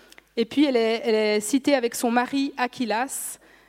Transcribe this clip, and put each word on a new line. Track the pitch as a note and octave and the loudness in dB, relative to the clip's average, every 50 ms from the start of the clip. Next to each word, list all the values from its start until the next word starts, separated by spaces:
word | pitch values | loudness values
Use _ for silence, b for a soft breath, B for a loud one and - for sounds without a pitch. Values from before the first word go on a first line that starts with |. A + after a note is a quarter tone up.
| B B B B B B - | B B B B B B -4
Et | A#3 A3+ | -4 -4
puis, | A3+ - C4+ D4+ | -2 2 2 2
elle | C#4+ B3+ | 4 4
est, | A3+ A3+ A3 A3+ A3 - | 2 2 2 0 -2 0
elle | A#3+ A3 | 0 2
est | A3 G#3+ G#3+ G#3 G#3+ | 2 2 2 0 0
citée | G#3 - - C4 - D4 C#4+ | -2 0 -2 0 2 2 2
avec | C4 A#3 A#3 - | 2 2 -2 -4
son | - - A#3 | -2 -2 0
mari | A#3 B3 A#3+ - - C#4 C#4 C#4+ - | 2 2 0 0 -2 -2 -2 -2 -4
Aquilas. | - B3 B3 - - B3+ G#3+ G#3 A3 B3+ C#4 - - - - - - b b b b b | -4 -6 -6 -4 -6 -4 -2 -2 -2 -2 -4 -6 -10 -10 -12 -14 -16 b b b b b